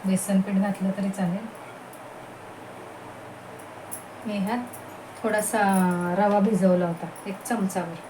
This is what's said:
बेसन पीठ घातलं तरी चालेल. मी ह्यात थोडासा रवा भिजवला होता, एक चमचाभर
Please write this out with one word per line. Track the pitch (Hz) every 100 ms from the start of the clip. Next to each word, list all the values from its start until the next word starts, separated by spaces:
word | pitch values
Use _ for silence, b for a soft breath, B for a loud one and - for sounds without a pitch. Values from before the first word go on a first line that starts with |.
बेसन | 190 190 - 190
पीठ | 196
घातलं | 196 202 196 190 -
तरी | 196
चालेल. | 190 180 190 226 - - - - - - - - - - - - - - - - - - - - - - - - - - - 220
मी | 208
ह्यात | 196 247 247 - - - - -
थोडासा | 220 214 214 220 196 190 180 180 175 175
रवा | 202 208
भिजवला | 202 196 190 180 175
होता, | 170 170 - 202
एक | 190
चमचाभर | - 233 190 185 170 165